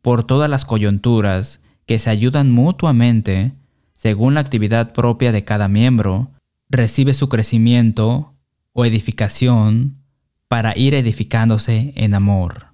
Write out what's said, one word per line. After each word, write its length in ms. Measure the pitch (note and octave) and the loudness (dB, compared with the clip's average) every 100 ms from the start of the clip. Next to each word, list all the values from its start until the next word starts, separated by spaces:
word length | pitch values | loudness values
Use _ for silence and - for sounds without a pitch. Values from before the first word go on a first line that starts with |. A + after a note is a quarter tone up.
por 240 | B2 A#2+ A2+ | 0 0 0
todas 240 | C3+ D3+ | 0 0
las 160 | C#3 - | -2 -2
coyunturas 960 | A2+ G#2 G2+ B2 A#2 G2+ F#2 - - _ _ - | -2 0 0 0 2 2 -2 -4 -12 _ _ -4
que 140 | A2+ | -4
se 100 | A2+ | 0
ayudan 420 | G#2+ B2 C#3+ C#3 | 0 0 2 2
mutuamente, 1000 | A#2+ C#3+ - E3 A#2+ A#2+ A2+ G#2 F#2+ A#2 C3+ _ _ _ _ | 4 2 0 0 2 2 2 0 -2 -2 -6 _ _ _ _
según 380 | A2+ G#2 B2 | -4 0 0
la 80 | D3 | 0
actividad 500 | C#3+ A#2 G#2 A2+ A#2 | -2 -2 0 -2 -2
propia 400 | - A#2+ A#2 B2 | -2 -2 0 0
de 140 | G#2+ - | -2 -2
cada 240 | G#2+ G2 | -2 0
miembro, 640 | G2+ B2 A#2+ G2+ F#2+ C3 _ _ _ _ | 2 2 2 0 -2 -4 _ _ _ _
recibe 440 | B2+ A2+ - C3+ | -2 0 0 0
su 160 | C3+ C#3 | 0 -2
crecimiento 1040 | A#2 G#2+ A#2 A2+ A#2+ A2+ A2+ A2 C3 D3 _ _ _ _ | -2 0 2 4 4 2 2 0 -2 -6 _ _ _ _
o 120 | B2 A#2 | -2 0
edificación 1120 | A2 - - G#2 - B2+ A#2 G#2+ A2+ C3+ - _ _ _ _ _ | 0 -4 -4 -4 0 2 2 2 2 -2 -6 _ _ _ _ _
para 280 | A#2 A2 - | -4 -4 0
ir 160 | C3+ C#3+ | 0 0
edificándose 960 | A#2 G#2 G#2 A2+ A2+ G#2+ A2 A2 C3+ - | -2 -4 -4 0 0 0 0 -2 -2 -4
en 180 | G#2+ | -2
amor. 540 | G2+ G2+ G2 F2 - - | 0 0 0 -2 -8 -20